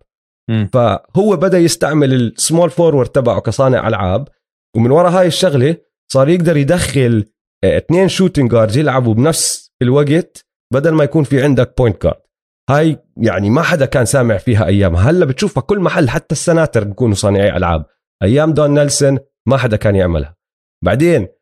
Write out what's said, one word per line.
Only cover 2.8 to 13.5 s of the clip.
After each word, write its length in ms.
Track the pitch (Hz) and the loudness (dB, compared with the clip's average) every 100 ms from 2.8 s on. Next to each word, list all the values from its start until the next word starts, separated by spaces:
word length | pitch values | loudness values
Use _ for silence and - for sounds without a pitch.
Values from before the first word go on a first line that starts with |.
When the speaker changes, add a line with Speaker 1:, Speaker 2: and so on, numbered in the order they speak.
| 165 143 117 | 0 2 0
Speaker 2:
تبعه 320 | 143 120 95 | -2 -2 -2
كصانع 460 | - 110 135 127 110 | -4 -2 0 0 -2
ألعاب، 400 | 107 95 98 143 _ _ _ _ 113 | -2 -2 -4 -6 _ _ _ _ -2
ومن 140 | 117 | 2
وراء 200 | 151 180 | 2 2
هاي 160 | 185 180 | 2 0
الشغلة 500 | - 185 143 139 165 _ _ - | 0 0 2 0 -2 _ _ -6
صار 180 | 131 135 | 0 2
يقدر 280 | 180 160 147 | 2 2 0
يدخل، 680 | 139 175 - 143 123 113 104 _ _ _ | 0 -2 -2 -2 0 0 -2 _ _ _
آه، 140 | - 78 | -2 -2
اثنين 300 | - 170 190 | 0 0 0
شوتينج 440 | - 185 151 123 | 0 -2 0 0
جارد 240 | 117 107 113 | 2 0 0
يلعبوا 380 | 151 131 120 | 0 0 0
بنفس 580 | 110 147 147 - - - - | 0 0 0 -4 -8 -12 -6
الوقت 640 | 123 139 147 160 - - _ _ - | 0 0 2 0 -4 -12 _ _ -6
بدل 180 | 127 160 | -2 0
ما 120 | 156 | 0
يكون 200 | 143 165 | 0 0
في 200 | 139 - | 0 0
عندك 340 | 147 127 123 - | 2 0 0 0
بوينت 260 | 120 92 | 0 0
جارد. 180 | 82 - _ _ _ _ - | -4 -4 _ _ _ _ -2
هاي 300 | 143 160 147 _ - | 0 0 -2 _ -4
يعني 320 | 110 92 | -2 0
ما 120 | 101 | 0